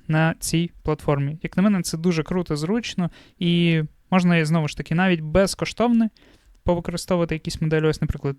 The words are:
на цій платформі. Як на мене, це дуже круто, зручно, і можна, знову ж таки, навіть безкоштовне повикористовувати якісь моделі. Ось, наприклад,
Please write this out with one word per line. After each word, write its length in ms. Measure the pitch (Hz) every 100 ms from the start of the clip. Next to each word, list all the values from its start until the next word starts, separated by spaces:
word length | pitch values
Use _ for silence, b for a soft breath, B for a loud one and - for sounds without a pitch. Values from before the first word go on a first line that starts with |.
| -
на 260 | 156 160 -
цій 320 | - 165 170 -
платформі. 560 | - 151 - 143 139 156
Як 140 | - -
на 60 |
мене, 200 | 202 196
це 160 | 170 160
дуже 240 | 175 165
круто, 340 | 151 180 175 147
зручно, 540 | 156 226 - - 175 B B -
і 440 | 175 175 170 160 156 _ -
можна, 340 | 185 175 170
знову 240 | 151 165 151
ж 80 | -
таки, 180 | 147
навіть 260 | 165 190 175
безкоштовне 920 | 156 170 196 - 165 - 233 233 226 _ b b b b
повикористовувати 720 | - 175 170 170 - 180 165
якісь 260 | 160 - -
моделі. 260 | 156 156 156
Ось, 140 | 151
наприклад, 360 | 151 143 139